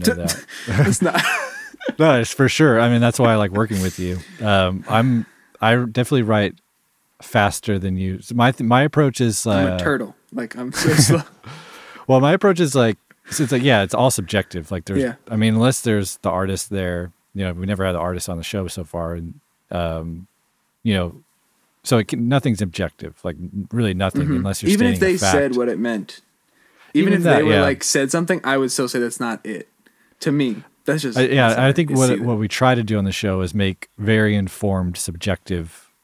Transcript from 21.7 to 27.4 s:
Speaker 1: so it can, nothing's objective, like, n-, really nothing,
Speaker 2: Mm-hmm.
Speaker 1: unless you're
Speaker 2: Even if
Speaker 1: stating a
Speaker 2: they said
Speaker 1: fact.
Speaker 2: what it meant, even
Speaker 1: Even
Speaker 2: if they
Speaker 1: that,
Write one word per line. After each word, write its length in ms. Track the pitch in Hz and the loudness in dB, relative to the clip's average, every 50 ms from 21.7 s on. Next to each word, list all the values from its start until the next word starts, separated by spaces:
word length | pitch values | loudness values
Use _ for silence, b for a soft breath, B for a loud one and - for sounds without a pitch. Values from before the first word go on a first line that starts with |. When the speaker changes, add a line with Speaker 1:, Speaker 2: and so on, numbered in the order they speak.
| _ _ - | _ _ -4
Speaker 1:
so 160 | - 131 113 | 0 2 2
it 80 | 107 - | 2 0
can, 200 | - 120 120 120 | -2 -2 0 0
nothing's 360 | 139 139 - 139 113 92 104 | 0 2 2 0 0 -2 -2
objective, 560 | 90 85 - 95 80 - - - 80 78 _ - | -4 -4 -4 -6 -6 -6 -8 -16 -16 -14 _ -10
like, 120 | 92 82 | -10 -8
n-, 320 | 73 87 87 - 101 95 - | -8 -10 -10 -10 -10 -10 -6
really 220 | - 117 117 104 92 | -2 -2 0 0 0
nothing, 300 | 90 98 95 - 139 147 | 0 -2 -2 0 0 -2
Speaker 2:
Mm-hmm. 140 | 143 143 87 | 0 -2 -2
Speaker 1:
unless 260 | 95 98 95 - - | -2 -2 -4 -2 0
you're 80 | 160 | 0
Speaker 2:
Even 160 | 202 202 240 247 | 2 2 2 2
if 80 | 233 180 | 2 2
Speaker 1:
stating 120 | 190 190 | 2 2
a 20 | 175 | 2
Speaker 2:
they 40 | 185 | 2
said 320 | 202 196 185 147 143 139 | 2 2 2 2 2 0
Speaker 1:
fact. 40 | 127 123 | 0 -2
Speaker 2:
what 120 | 123 120 | -2 -2
it 80 | 110 85 | -2 -2
meant, 440 | 113 120 117 104 95 - - - _ _ _ _ _ _ b b b b b b b b b | -2 -2 -4 -4 -6 -10 -14 -20 _ _ _ _ _ _ b b b b b b b b b
even 180 | 147 196 180 202 | 2 2 4 2
Speaker 1:
Even 0 | 185 | 2
Speaker 2:
if 40 | 170 | 4
they 40 | 170 | 4
Speaker 1:
that, 160 | 143 113 | 4 4